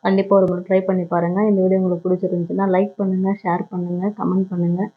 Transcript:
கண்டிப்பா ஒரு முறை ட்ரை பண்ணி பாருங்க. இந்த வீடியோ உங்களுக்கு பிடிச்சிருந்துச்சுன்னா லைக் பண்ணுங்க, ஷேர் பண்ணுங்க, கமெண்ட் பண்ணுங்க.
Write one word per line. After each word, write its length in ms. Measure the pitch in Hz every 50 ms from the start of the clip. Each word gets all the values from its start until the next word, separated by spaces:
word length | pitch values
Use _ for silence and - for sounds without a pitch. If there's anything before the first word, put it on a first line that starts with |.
| _
கண்டிப்பா 280 | 196 196 196 190 196 202 196
ஒரு 80 | 190 175
முறை 120 | 180 180 180
ட்ரை 120 | - 190 190 190 190
பண்ணி 160 | 190 185 175 170 180
பாருங்க. 260 | 170 170 170 175 190 214 220
இந்த 100 | 208 190 185
வீடியோ 160 | 185 190 190
உங்களுக்கு 240 | 190 185 180 170 175
பிடிச்சிருந்துச்சுன்னா 600 | 180 180 175 185 180 - 175 175 170 - 185 196 196 185
லைக் 180 | 185 202 202 - -
பண்ணுங்க, 320 | 202 190 190 185 190 190 202 202 -
ஷேர் 220 | 190 170 180 175 - -
பண்ணுங்க, 400 | 180 175 175 180 175 185 202 208 -
கமெண்ட் 300 | - 170 185 190 190 185 190
பண்ணுங்க. 300 | 175 175 175 175 180 196 - _